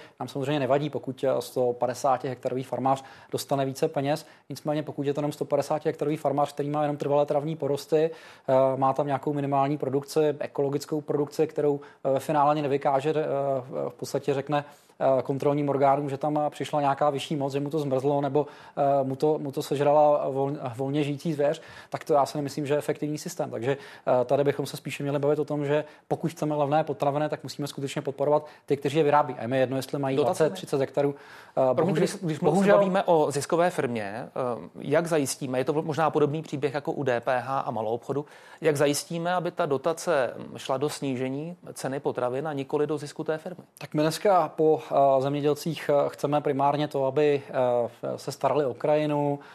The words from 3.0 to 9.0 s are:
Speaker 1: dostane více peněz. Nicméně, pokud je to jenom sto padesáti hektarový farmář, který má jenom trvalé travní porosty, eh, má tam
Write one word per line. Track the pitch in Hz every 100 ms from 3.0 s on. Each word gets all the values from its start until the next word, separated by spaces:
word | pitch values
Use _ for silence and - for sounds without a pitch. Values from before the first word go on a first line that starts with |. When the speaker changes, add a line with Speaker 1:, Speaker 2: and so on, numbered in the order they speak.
| - - -
Speaker 1:
dostane | 123 - 139 135
více | 131 156
peněz. | 151 139 156 - - -
Nicméně, | 139 156 151
pokud | 147 131 143
je |
to | 143
jenom | 147
sto | 143 139
padesáti | 147 135 156 160
hektarový | 151 143 156
farmář, | 143 139 143
který | - 143
má | 151
jenom | 147 147
trvalé | 143 143 147
travní | 147 147 160
porosty, | 139 143 - 156 160 160 - - -
eh, | 131 135 131
má | 135
tam | 135